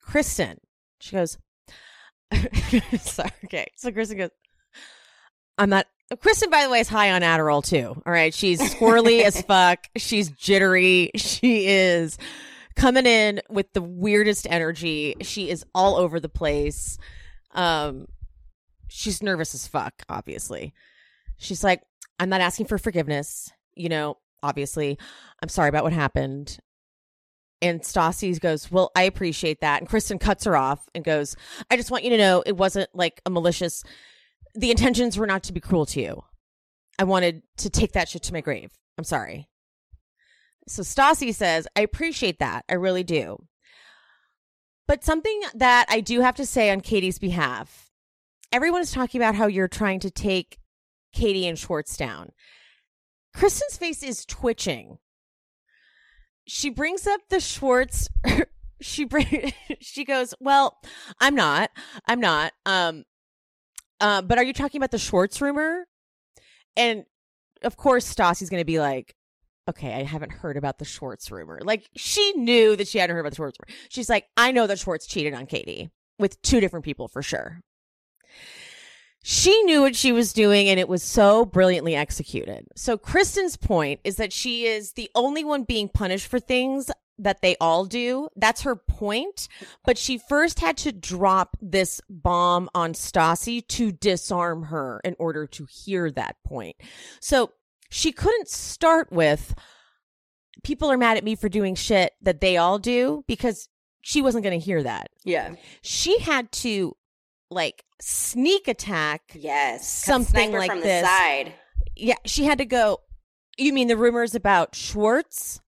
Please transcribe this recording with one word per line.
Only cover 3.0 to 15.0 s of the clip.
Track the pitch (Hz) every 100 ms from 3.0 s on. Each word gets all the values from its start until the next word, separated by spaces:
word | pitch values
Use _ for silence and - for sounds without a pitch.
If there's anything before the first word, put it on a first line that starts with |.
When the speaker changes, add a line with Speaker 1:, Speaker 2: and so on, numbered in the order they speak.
Speaker 1:
sorry, | - - 131 - 185
okay. | 170 - _
So | 247
Kristen | 208 220 208
goes, | 180 _ _ _ _ - - - _ _ _ _ _ -
"I'm | 202
not," | 196 - _ _ 247
Kristen, | 392 440 415
by | 311
the | 277
way, | 247
is | 214
high | 214 202
on | 185
Adderall, | 175 165 156 147
too. | - 160 120 127
All | -
right. | 170 160
She's | - 196 170
squirrely | 247 - 226 226 233 233
as | 208 -
Speaker 2:
<laughs> | 180
Speaker 1:
fuck. | 190 180 180 - 240
She's | - 214 185
jittery. | 143 - 196 190 185 185 185 175 -
She | - - 247 226 190
is | 196 185 175 160 - - - - - - -
coming | 262 254 254
in | 233 214 202 -
with | 208 196
the | -
weirdest | 175 180 202 208 208 208 -
energy. | 170 160 165 165 151